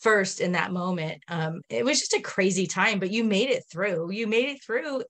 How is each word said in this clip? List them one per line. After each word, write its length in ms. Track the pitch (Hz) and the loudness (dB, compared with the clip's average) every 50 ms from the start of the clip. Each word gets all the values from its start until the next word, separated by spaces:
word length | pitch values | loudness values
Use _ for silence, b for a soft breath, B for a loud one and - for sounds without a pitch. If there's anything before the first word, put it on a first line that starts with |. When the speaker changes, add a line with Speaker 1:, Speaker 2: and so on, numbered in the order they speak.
Speaker 1:
first 380 | - 226 220 208 190 185 - - | 2 4 4 4 4 2 -2 -2
in 140 | - 180 180 | -2 0 0
that 180 | 170 - - | 0 -2 -2
moment. 500 | 180 180 175 185 185 175 156 156 170 - - - | -2 -4 -2 -2 -2 -2 -4 -6 -8 -10 -10 -6
Um, 320 | 175 170 160 160 160 180 - - | -4 -4 -2 -2 -4 -8 -8 -6
it 140 | 220 226 233 | -2 0 2
was 160 | 247 302 - | 2 2 2
just 140 | - - - | 2 0 -2
a 80 | 415 | -2
crazy 440 | - - - - 190 190 190 180 190 | -2 -2 0 2 2 2 2 2 0
time, 340 | 165 - 190 185 220 220 196 | 0 0 2 2 2 2 0
but 120 | 185 185 | -2 -2
you 100 | 202 226 226 | 0 0 2
made 240 | 220 208 190 226 277 | 2 2 2 2 2
it 160 | 247 - - - | 0 -2 -4 -6
through. 420 | - 165 190 208 185 160 165 170 | -6 -4 -2 -2 0 -2 -2 -4
You 160 | 190 214 233 214 | -4 -4 -2 0
made 200 | 220 226 254 285 | 2 2 2 0
it 160 | 277 277 - | -2 -6 -6
through 360 | - 220 254 320 302 277 262 | -4 -4 -4 -2 -4 -4 -6
Speaker 2:
We 40 | - - | -6 -8